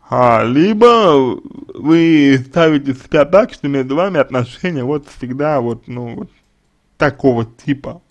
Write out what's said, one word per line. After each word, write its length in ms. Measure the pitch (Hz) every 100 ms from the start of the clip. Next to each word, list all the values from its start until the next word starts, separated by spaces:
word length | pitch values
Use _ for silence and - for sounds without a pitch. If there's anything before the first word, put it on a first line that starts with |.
| _
А, 340 | 123 123 113
либо 960 | 113 131 185 214 240 233 196 143 127 92 - - -
вы 680 | - 143 165 165 160 139 135 127
ставите 460 | 170 165 147 139
себя 320 | 131 - 156 143
так, 280 | 190 247
что 140 | - 147
между 280 | 139 127 143
вами 240 | 196 175
отношения 640 | 131 131 117 - 185 156
вот 240 | 123 147 143
всегда 540 | - 123 131 147 147
вот, 260 | 120 113 -
ну, 280 | 123 120 117
вот 160 | - _ _ _ _ _ _ _
такого 480 | 147 - 135 117 113
типа. 560 | _ - 139 127 170 _